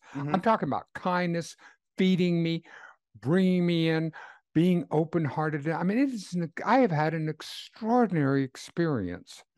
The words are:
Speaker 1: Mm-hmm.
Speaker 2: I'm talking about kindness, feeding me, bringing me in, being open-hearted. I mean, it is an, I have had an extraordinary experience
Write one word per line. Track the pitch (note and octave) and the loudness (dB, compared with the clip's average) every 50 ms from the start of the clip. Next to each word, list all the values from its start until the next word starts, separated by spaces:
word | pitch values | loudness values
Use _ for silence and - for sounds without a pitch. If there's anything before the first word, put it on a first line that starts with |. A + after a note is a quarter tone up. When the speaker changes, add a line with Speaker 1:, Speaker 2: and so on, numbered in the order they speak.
| _ - - | _ -14 -10
Speaker 1:
Mm-hmm. | C#3 C#3+ D3 D#3 | -8 -4 -2 -2
Speaker 2:
I'm | F#3 | 0
talking | - - E3+ - - - | 2 2 2 2 0 -2
about | A#2+ F2+ - _ - | -4 -6 -6 _ -12
kindness, | - - F#3+ F3+ F3+ F3+ F3 E3+ E3+ D#3+ - - _ - - _ _ _ _ _ - | -6 -4 -2 -2 0 -2 -2 -4 -4 -6 -10 -14 _ -20 -20 _ _ _ _ _ 2
feeding | F#3+ F#3 F#3 E3 F3+ F3 E3+ E3+ | 2 4 4 4 2 2 2 0
me, | E3 E3 E3 E3 - - - - - - - _ _ _ - G#2 | 0 0 -2 -4 -6 -10 -20 -20 -20 -20 -20 _ _ _ -16 -6
bringing | - B2+ E3+ F#3+ F#3+ F#3 F3+ F3+ F3 | -2 0 2 4 4 4 4 2 2
me | F3 E3+ E3 D#3+ E3 | 2 2 2 2 2
in, | D#3+ D#3+ D#3+ D#3+ - - - - - _ _ _ - | 0 0 -2 -4 -6 -10 -18 -20 -20 _ _ _ 2
being | D#3 E3+ F#3 F3+ E3+ C#3 - | 2 4 4 4 2 0 0
open-hearted. | D3+ D3+ E3 D#3 - E3+ D#3+ C3 - D#3+ D#3 D#3 D3 D3+ C#3 D#3+ | 0 0 0 0 0 -2 -2 -2 -2 -4 -4 -2 -4 -4 -4 -4
I | D#3+ D#3+ | -2 -2
mean, | E3+ F#3 G#3 B3 | -2 0 0 0
it | C#4+ C#4 | 0 0
is | B3+ G#3 F3+ - F3 | -2 -6 -10 -6 -6
an, | F3 E3+ - - - - | -6 -6 -6 -8 -6 0
I | G3 A3+ C4+ | 2 4 4
have | B3+ G3 | 4 4
had | D#3+ D3 D3+ D#3+ D#3+ | 2 2 0 0 0
an | E3 D#3 D#3 | -2 -4 -4
extraordinary | D3+ - - - - - - - - - A3 A3 A#3+ B3 A#3+ F3+ F3+ D#3+ C#3+ C3+ C#3 C#3 C3+ | -6 -8 -12 -16 -14 -16 -16 -18 -12 -6 -2 2 2 4 2 2 2 0 2 2 2 0 0
experience | C3 - - - - - - E3+ E3 C#3+ A2+ F#2+ F2 F2 F2+ - - - - - _ _ | -2 -6 -14 -18 -10 -4 -2 -2 -2 -2 -2 -4 -6 -8 -10 -14 -18 -20 -20 -20 _ _